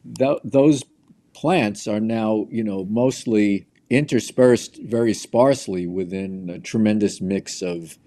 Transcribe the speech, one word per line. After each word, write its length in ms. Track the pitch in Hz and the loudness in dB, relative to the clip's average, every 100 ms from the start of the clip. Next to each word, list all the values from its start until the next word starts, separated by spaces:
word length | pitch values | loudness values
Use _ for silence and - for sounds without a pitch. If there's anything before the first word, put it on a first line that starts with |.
| - 113 | -18 -2
th-, 200 | 131 151 | -2 -2
those 400 | 117 135 143 139 - _ _ _ _ | 0 4 4 4 -2 _ _ _ _
plants 540 | - 143 180 107 101 - | -6 0 2 0 -2 -4
are 120 | 107 | -2
now, 460 | 110 113 110 110 - | -2 -2 0 0 -2
you 140 | 113 | -4
know, 200 | 110 98 95 | -4 -4 -4
mostly 800 | 110 127 123 - 107 104 98 - _ _ | 0 0 0 0 2 2 0 -4 _ _
interspersed 880 | 123 147 123 - - 127 117 - - | 0 2 -2 -2 4 6 6 0 -14
very 320 | - 117 117 | -6 0 0
sparsely 720 | 98 - 131 139 135 - 92 87 | 0 -2 2 4 2 -2 -6 -4
within 640 | 90 92 95 98 95 90 | -6 -6 -6 -6 -8 -10
a 80 | 85 | -12
tremendous 640 | - 117 107 107 101 - | -6 0 2 2 0 -2
mix 420 | 92 98 - - | -4 -4 -4 -8
of 360 | 90 87 82 - | -6 -6 -10 -18